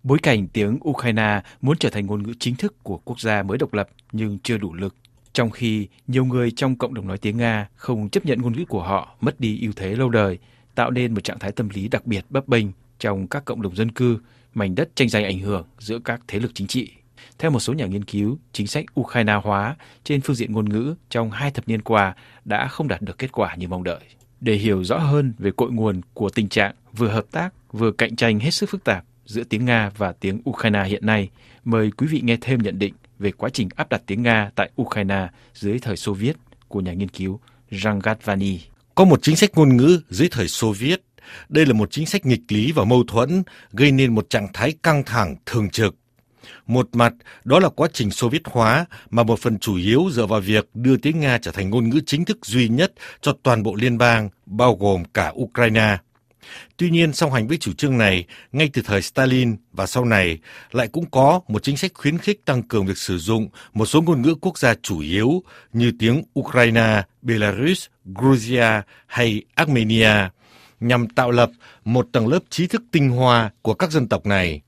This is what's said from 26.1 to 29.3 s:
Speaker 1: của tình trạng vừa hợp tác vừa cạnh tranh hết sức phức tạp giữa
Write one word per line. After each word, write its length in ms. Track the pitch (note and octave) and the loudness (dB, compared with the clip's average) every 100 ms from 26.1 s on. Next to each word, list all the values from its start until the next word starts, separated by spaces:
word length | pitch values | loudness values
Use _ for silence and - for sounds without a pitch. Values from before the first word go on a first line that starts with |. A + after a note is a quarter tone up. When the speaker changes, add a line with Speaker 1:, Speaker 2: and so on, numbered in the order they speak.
Speaker 1:
của 140 | - G2 | -6 -4
tình 200 | A#2 G2+ | -2 0
trạng 260 | A2 G2+ - _ | 0 0 -4 _
vừa 160 | A2 A#2 | -2 0
hợp 160 | A2 - | 0 -4
tác 240 | D#3+ F3 _ _ | -6 -6 _ _
vừa 180 | G#2+ A2+ | -2 -2
cạnh 260 | - A2+ A#2 | 0 -2 0
tranh 240 | A#2 G#2+ | 0 2
hết 100 | C3+ | -2
sức 200 | - G3+ | -4 -6
phức 140 | F#3+ | -4
tạp 200 | - F#2+ - _ | -2 -4 -6 _
giữa 200 | - | -10